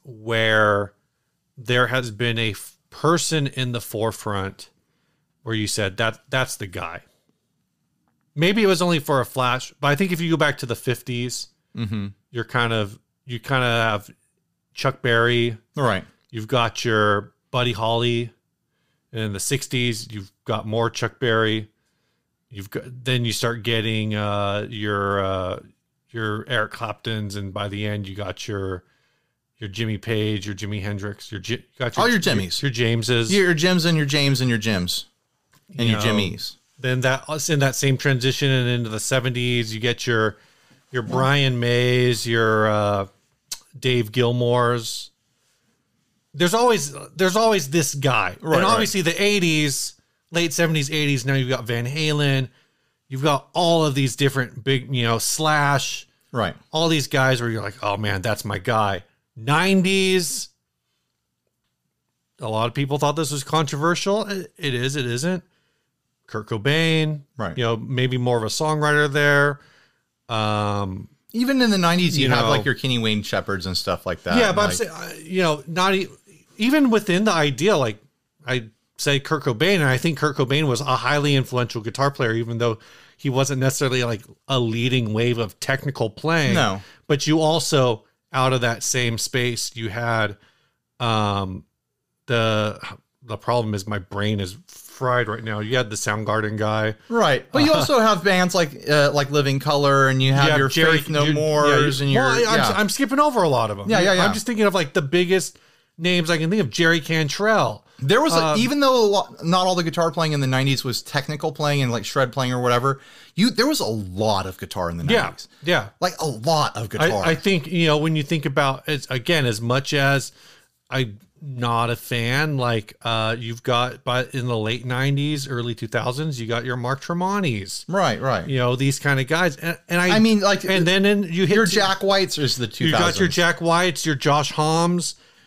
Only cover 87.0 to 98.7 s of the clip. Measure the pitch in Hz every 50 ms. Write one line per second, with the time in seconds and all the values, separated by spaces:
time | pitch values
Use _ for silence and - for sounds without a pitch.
87 | _ _ 151 139 - 151 151 165 160 156 160 165 143 - - 143 131 123 117 107
88 | - _ _ _ _ _ - 135 127 131 131 127 117 120 117 101 - - - 127
89 | 123 117 113 110 - - - 127 123 123 120 117 - - - 117 113 110 95 117
90 | 120 117 117 110 110 104 101 - _ _ _ _ _ _ _ _ _ _ _ _
91 | 123 117 110 107 107 104 101 98 98 95 92 92 - _ _ _ _ _ _ _
92 | _ _ _ _ _ - 127 117 113 110 110 107 107 107 101 95 - - - -
93 | _ _ _ _ _ 117 107 101 - - 120 123 117 110 104 101 95 107 104 101
94 | 87 - - 101 101 107 110 101 98 87 95 131 - _ - - - - - -
95 | 135 127 123 123 120 104 104 117 113 113 107 107 107 107 123 127 123 107 110 104
96 | - - 104 107 110 104 104 110 107 107 107 104 110 107 107 110 107 110 107 -
97 | _ _ 226 233 214 160 139 - - - - 277 294 302 311 294 285 - 294 247
98 | 220 220 208 185 165 196 190 185 180 180 - 190 170 143